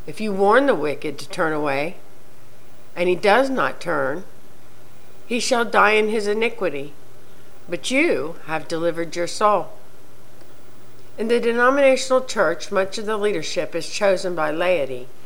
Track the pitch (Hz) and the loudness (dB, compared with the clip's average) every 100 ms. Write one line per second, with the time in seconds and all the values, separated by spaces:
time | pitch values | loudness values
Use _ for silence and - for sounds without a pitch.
0 | - - 214 190 196 240 277 185 151 139 | -6 -4 -2 2 6 6 6 2 0 -2
1 | 156 139 135 - 165 151 147 139 156 190 | -4 -6 -6 -2 0 0 0 0 -2 -4
2 | - - - - - - - - - - | -6 -6 -6 -6 -6 -8 -8 -8 -6 -2
3 | 180 180 202 220 269 254 135 - - 151 | 0 2 4 4 4 2 0 -2 -2 0
4 | 135 156 190 - - - - - - - | 0 -2 -6 -6 -6 -6 -6 -6 -8 -8
5 | - - - 233 - 240 226 214 202 214 | -8 -8 -4 -2 0 0 2 4 6 6
6 | 214 226 202 214 233 233 185 143 147 - | 4 0 0 0 0 0 -2 -2 -6 -6
7 | - - - - - - - 170 - 262 | -6 -6 -6 -6 -6 -6 -6 -4 0 2
8 | 330 156 151 170 - 156 - 165 170 160 | 4 2 -2 -6 -4 -4 -2 -2 0 0
9 | 165 170 170 - 214 196 151 - - - | -2 -2 -2 2 4 4 0 -6 -6 -6
10 | - - - - - - - - - - | -6 -6 -6 -6 -8 -8 -8 -8 -8 -8
11 | - - 220 240 233 233 247 277 269 262 | -6 -4 2 2 2 4 4 6 6 6
12 | - 262 254 - 160 170 - 196 196 226 | 4 2 2 2 2 2 0 0 0 -2
13 | 208 214 208 175 151 185 185 170 - - | -2 0 0 0 -2 -2 -2 -4 -4 2
14 | 202 185 185 170 156 156 180 175 135 123 | 2 4 0 0 0 0 2 2 0 -4
15 | 123 - | -6 -8